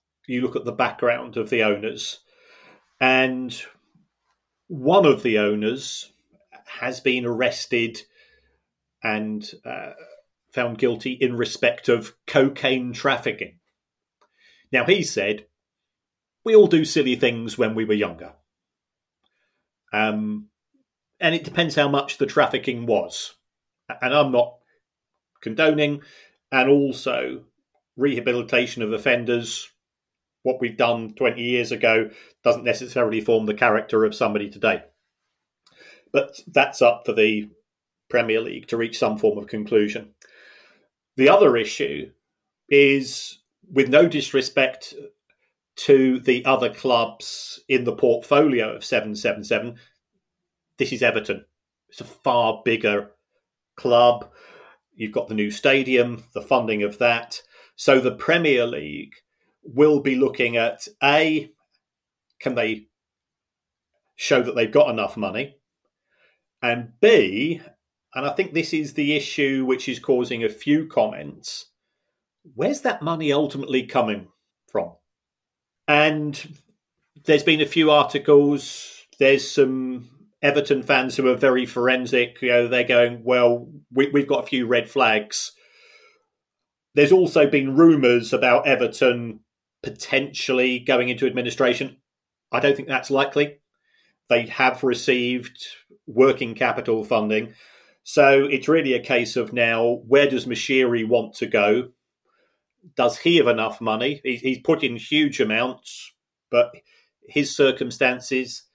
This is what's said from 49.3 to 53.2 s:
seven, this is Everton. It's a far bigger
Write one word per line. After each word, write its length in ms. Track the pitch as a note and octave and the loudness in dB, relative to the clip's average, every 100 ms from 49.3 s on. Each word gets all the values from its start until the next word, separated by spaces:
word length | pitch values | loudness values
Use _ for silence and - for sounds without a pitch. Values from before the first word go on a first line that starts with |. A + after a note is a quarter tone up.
| G#2+ | -4
seven, 320 | - G#2+ A#2 A#2 _ _ _ _ _ _ _ _ _ - | -4 -4 -4 -14 _ _ _ _ _ _ _ _ _ -6
this 140 | C3 | -6
is 100 | A#2+ | 0
Everton. 420 | A#2+ A2 G#2 F#2+ - _ _ _ _ | 0 0 -4 -8 -12 _ _ _ _
It's 120 | - | -20
a 40 | |
far 580 | A2 - C3+ A#2+ A2+ A2 | -20 -6 -2 0 0 -2
bigger 460 | B2 A2+ G#2+ G2+ G#2 _ | -2 -2 0 -2 -6 _